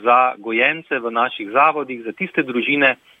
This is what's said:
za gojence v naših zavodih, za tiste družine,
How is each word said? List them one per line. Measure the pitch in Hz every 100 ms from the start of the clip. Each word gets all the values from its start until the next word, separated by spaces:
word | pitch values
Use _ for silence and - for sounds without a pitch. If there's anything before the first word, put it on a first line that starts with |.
| 113
za | 123 127 120
gojence | 113 113 135 160 - 135
v | 117
naših | 117 123 - 101
zavodih, | 127 156 151 131 120
za | 113 -
tiste | 190 - 131
družine, | 120 113 143 135 120 _ _